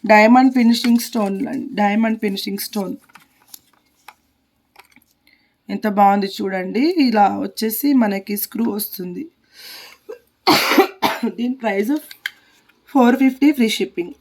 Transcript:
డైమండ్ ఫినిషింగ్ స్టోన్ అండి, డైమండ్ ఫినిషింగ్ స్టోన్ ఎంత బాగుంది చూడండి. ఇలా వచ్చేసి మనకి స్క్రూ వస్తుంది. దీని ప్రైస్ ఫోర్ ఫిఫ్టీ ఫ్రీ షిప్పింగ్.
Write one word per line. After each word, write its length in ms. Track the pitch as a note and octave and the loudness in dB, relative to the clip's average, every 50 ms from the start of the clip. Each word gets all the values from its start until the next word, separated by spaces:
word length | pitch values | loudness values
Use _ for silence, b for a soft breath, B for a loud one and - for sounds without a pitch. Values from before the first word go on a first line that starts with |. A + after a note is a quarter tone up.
| - | 4
డైమండ్ 480 | G3+ G#3+ G#3+ G#3+ A3 B3 B3+ C4 C4+ B3+ | 6 6 6 8 8 6 6 6 4 4
ఫినిషింగ్ 440 | B3+ A#3 A#3 A#3 A#3 - B3 A#3 A#3 | 4 4 4 2 2 2 2 2 2
స్టోన్ 380 | - - - A#3 G#3 G3 G3 G3 G3 | 0 -2 -4 -4 -4 -4 -4 -6 -6
అండి, 200 | A3 - C#4 - - - | -6 -8 -10 -10 -8 -4
డైమండ్ 440 | G3+ G#3 G3+ G3+ A3+ A3+ A3+ A3 A3 | -2 -2 0 0 0 0 0 -2 -2
ఫినిషింగ్ 400 | - G#3 G3 F#3+ - G#3 G3 G3 | -4 -6 -4 -6 -8 -8 -8 -8
స్టోన్ 360 | - - - G#3+ G3 F#3 - - _ _ _ - _ _ _ _ _ _ - _ _ _ _ _ _ _ _ _ _ - _ _ _ _ _ _ _ _ _ _ _ _ _ - _ _ _ _ _ _ _ _ _ _ _ _ _ _ _ _ _ - | -10 -8 -8 -8 -6 -6 -10 -12 _ _ _ -20 _ _ _ _ _ _ -20 _ _ _ _ _ _ _ _ _ _ -20 _ _ _ _ _ _ _ _ _ _ _ _ _ -20 _ _ _ _ _ _ _ _ _ _ _ _ _ _ _ _ _ -10
ఎంత 180 | G3 G3+ - G#3+ | -10 -6 -4 -4
బాగుంది 380 | G3+ G#3 G3+ G3 G3+ G3+ G3 | 2 4 4 4 4 2 -2
చూడండి. 560 | G3 - - G3+ F#3+ F#3+ F#3 F#3 F#3+ F#3 A3 C#4 E4 F#4+ F4 | -4 -6 -8 -8 -6 -6 -6 -6 -4 -2 -2 0 0 0 0
ఇలా 280 | C#4 B3 A3 G#3+ G3+ F#3+ G3+ G3+ | 0 2 2 2 2 2 0 -4
వచ్చేసి 540 | F#3+ G3 - - A3 A3 A3 - - C#4+ | -8 -8 -6 -6 -6 -6 -4 -2 -2 0
మనకి 440 | D4 B3+ A3+ G#3 G3 G3 G3 - G3+ | 2 2 2 0 -2 -6 -6 -8 -8
స్క్రూ 280 | G3+ - - - A3 A#3 A3 | -8 -8 -10 -6 -4 -4 -4
వస్తుంది. 540 | G3+ G#3+ G#3 - - - F3+ F3+ F3 F#3 D#4 E4+ _ _ B B B B B B B B B B B B B - - - _ _ _ _ _ - D#4 - - - - - G4 - - - - - - - - A3 | -4 -6 -10 -10 -12 -12 -12 -12 -10 -12 -14 -16 _ _ B B B B B B B B B B B B B -20 -20 -20 _ _ _ _ _ 2 2 2 2 2 2 2 2 2 -2 -4 -4 -4 -4 -4 -6 -6
దీని 260 | - - A#3+ B3 B3+ | -6 -4 -6 -6 -6
ప్రైస్ 380 | C4 - A3 G3 G3 G#3 A3 D4 D4+ - - - _ B B B B B B B B B B B _ _ _ - | -4 -4 -4 -2 -2 -2 -2 -2 -4 -6 -12 -20 _ B B B B B B B B B B B _ _ _ 2
ఫోర్ 220 | C#4 A#3+ A#3+ B3 | 4 4 4 4
ఫిఫ్టీ 360 | B3+ C4+ C4 B3+ - C#4 D4 | 4 2 0 2 2 2 2
ఫ్రీ 160 | D4 C4 A#3 A3 | 2 2 0 0
షిప్పింగ్. 460 | - - G4 - _ - E3+ - C#4+ _ | 0 -4 -6 -6 _ -8 -8 -8 -10 _